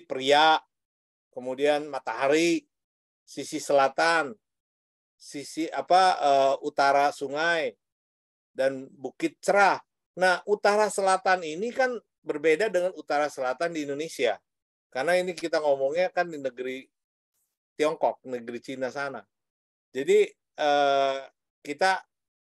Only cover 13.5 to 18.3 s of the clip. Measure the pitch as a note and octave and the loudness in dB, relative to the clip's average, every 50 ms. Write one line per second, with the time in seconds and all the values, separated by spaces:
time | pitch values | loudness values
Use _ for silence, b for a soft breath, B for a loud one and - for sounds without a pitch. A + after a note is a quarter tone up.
13.5 | B2+ - E3+ E3+ E3+ D#3 D3 C#3+ C#3 C#3 D#3 - - - C3+ A2+ G2+ F#2 _ _ | -4 -4 -4 -4 -4 -6 -6 -6 -6 -8 -8 -8 -6 -2 -2 -2 -2 -4 _ _
14.5 | _ _ _ _ _ _ _ _ - B2 C3+ D#3+ F3 F#3 F3+ F3+ F3 D#3 E3 E3 | _ _ _ _ _ _ _ _ -6 -4 0 0 2 0 0 -2 -6 -6 -6 -4
15.5 | D#3 D#3+ D3+ D3 C#3 C3+ C3+ C3+ D3 E3+ F#3 F3+ - F3+ F3 F3 E3 D3 C#3 C3 | -2 0 0 2 2 2 0 0 0 0 -2 0 0 -2 -4 -4 -6 -8 -8 -8
16.5 | B2 A#2+ B2+ C3 C3 C3 C3 _ _ _ _ _ _ _ _ _ _ _ _ _ | -8 -8 -8 -8 -8 -10 -12 _ _ _ _ _ _ _ _ _ _ _ _ _
17.5 | _ _ _ _ _ - D3+ D3+ E3 - - B2 A2 - - C3 | _ _ _ _ _ -2 -2 -2 0 0 -2 -2 -2 -4 -8 -10